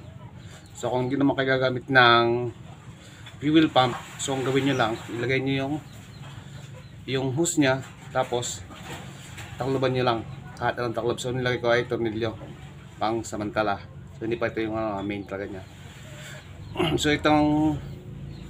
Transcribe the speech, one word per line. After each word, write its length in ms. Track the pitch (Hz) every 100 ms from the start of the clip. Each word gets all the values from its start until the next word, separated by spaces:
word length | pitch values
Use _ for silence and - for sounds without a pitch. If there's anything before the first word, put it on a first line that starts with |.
| - - - - - - - -
So, 160 | 120
kung 160 | 127 127
hindi 80 | 135
naman 240 | 139 131
kayo 160 | 131 131
gagamit 320 | 131 127 131
ng 640 | 131 120 117 117 120 120 - - - - - - - - -
fuel 320 | 143 160 156
pump, 240 | 127 127 - - -
so, 160 | - 135
ang 80 |
gawin 240 | 127 135 135
nyo 80 | 131
lang, 160 | 110 117 -
ilagay 320 | 113 120 135
nyo 140 | 131 135
yung, 180 | 135 156 - - - - - - - - - - - - -
yung 200 | 131 135
hose 320 | 131 170 156
nya, 160 | 135 131 - - -
tapos 480 | 131 127 120 123 - - - - - - - - - - -
takloban 400 | 127 135 131 127
nyo 80 |
lang 160 | 123 110 101 - - -
kahit 160 | 120 123
anong 160 | 120
taklob. 240 | 110 117 -
So, 160 | 127
nilagay 320 | 127 123 120
ko 80 | 117
ay 160 | 120 120
tornilyo 480 | 117 113 107 113 104 - - - - - -
pang 240 | 107 113
samantala. 560 | 107 107 104 110 107 98 - - - -
So, 80 | 113
hindi 80 | 117
pa 160 | 113
ito 80 | 110
yung, 160 | 110 110
ano, 240 | 110 98
main 240 | 101 101
talaga 240 | 95 98 101
nya. 160 | 95 - - - - - - - - - - - -
<clears throat> 240 | 170 -
So, 80 | 151
itong, 720 | 147 151 151 151 151 156 147 - - - - - -